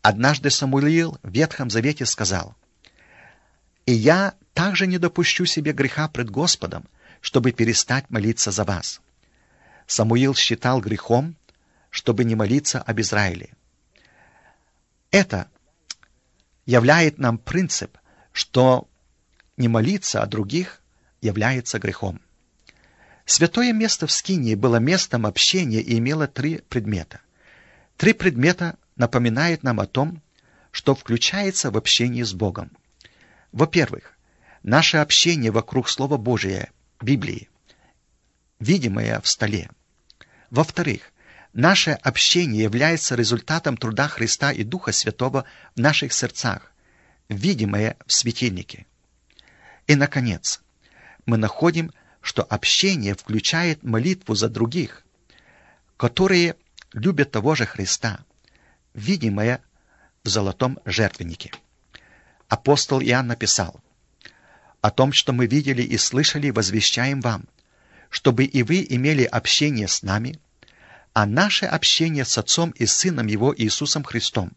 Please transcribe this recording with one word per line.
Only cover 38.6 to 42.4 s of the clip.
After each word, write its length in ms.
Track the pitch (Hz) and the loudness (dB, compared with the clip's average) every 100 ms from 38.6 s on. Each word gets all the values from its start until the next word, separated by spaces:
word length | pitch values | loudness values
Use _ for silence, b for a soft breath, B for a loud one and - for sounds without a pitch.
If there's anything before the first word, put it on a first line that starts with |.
видимое 600 | 110 190 123 98 110 110 | 0 0 2 -2 -2 -4
в 80 | - | -4
столе. 400 | - 107 104 - - _ _ _ _ b b b | -2 -2 -4 -8 -18 _ _ _ _ b b b
Во-вторых, 640 | 120 156 - 160 113 - _ b b b | 0 0 0 -4 -4 -8 _ b b b
наше 380 | - 147 190 - | 2 4 4 2
общение 720 | 151 - 120 - 175 | 0 -2 0 2 2